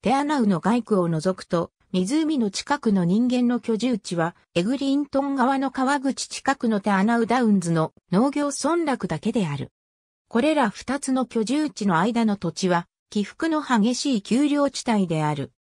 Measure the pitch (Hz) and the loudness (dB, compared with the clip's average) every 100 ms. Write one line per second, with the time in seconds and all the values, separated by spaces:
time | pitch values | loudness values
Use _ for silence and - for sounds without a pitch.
0 | 190 269 285 294 214 175 185 240 - 202 | 0 0 0 0 2 2 2 0 0 0
1 | 170 160 180 185 - 175 - _ _ 185 | 2 0 -2 -4 -4 -4 -4 _ _ -2
2 | 185 302 311 302 214 - - 285 226 196 | 0 0 0 0 -2 -4 -4 -2 2 2
3 | 170 202 247 247 240 240 - 220 240 226 | 2 2 2 2 0 0 -2 -2 0 -2
4 | - 170 165 - _ 175 185 269 277 277 | -4 -2 -2 -4 _ -2 -2 -2 0 0
5 | 294 269 277 277 247 269 269 262 262 285 | 0 -2 -2 0 0 2 -2 -2 0 0
6 | 269 - - - - 277 233 214 208 196 | -2 -4 -8 -6 -2 0 0 0 0 2
7 | 202 233 233 240 233 202 170 165 156 _ | 2 2 2 2 4 2 2 0 0 _
8 | _ 180 269 285 285 277 277 339 311 247 | _ 2 2 0 -2 -2 -2 0 0 -2
9 | 185 160 208 240 175 139 131 _ _ _ | -4 -4 -2 -2 -2 -4 -8 _ _ _
10 | _ _ _ 233 285 302 240 - - 277 | _ _ _ 0 2 2 0 -2 -8 -6
11 | - 262 247 233 208 285 302 - 202 165 | -2 -2 0 -2 0 0 -2 -2 0 2
12 | 196 233 226 202 170 - 185 170 175 _ | 2 2 0 0 -4 -2 0 0 -2 _
13 | _ 208 202 - 330 302 277 240 208 247 | _ -4 -4 -4 -2 -2 0 2 2 0
14 | 285 240 - 233 294 285 285 - - 214 | 0 -2 0 0 2 2 0 -2 -2 0
15 | 180 160 151 143 127 _ | 0 0 0 -2 -8 _